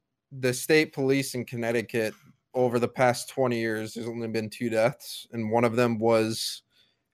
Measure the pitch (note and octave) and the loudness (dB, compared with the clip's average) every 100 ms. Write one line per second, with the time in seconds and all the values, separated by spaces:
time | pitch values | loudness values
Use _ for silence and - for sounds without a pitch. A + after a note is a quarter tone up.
0 | _ _ _ C3+ B2+ B2 - D#3 D#3 C#3+ | _ _ _ -4 -2 0 2 4 4 0
1 | C3+ C#3 C3+ B2 - A#2 A#2 A#2 G#2+ A#2 | 2 2 0 -6 -8 -4 -2 -2 -2 -2
2 | A2 - _ _ _ B2+ B2 A#2+ A#2 - | -2 -4 _ _ _ 0 2 2 0 2
3 | B2 A#2+ - C3+ B2+ A#2 A2+ A2 A2 A#2 | 2 2 -4 -2 0 0 -2 -4 -6 -10
4 | A2+ A#2 A2+ A2+ A2 - A#2+ A2 A#2 - | -10 -8 -6 -4 -6 -6 -2 2 2 0
5 | - - - A#2 A2 A#2 A#2+ A#2 A#2+ A2 | -12 -16 -10 -6 0 2 2 4 2 2
6 | A2+ A2+ A2+ A#2+ - - _ _ _ _ | 2 4 2 -2 -8 -10 _ _ _ _
7 | _ | _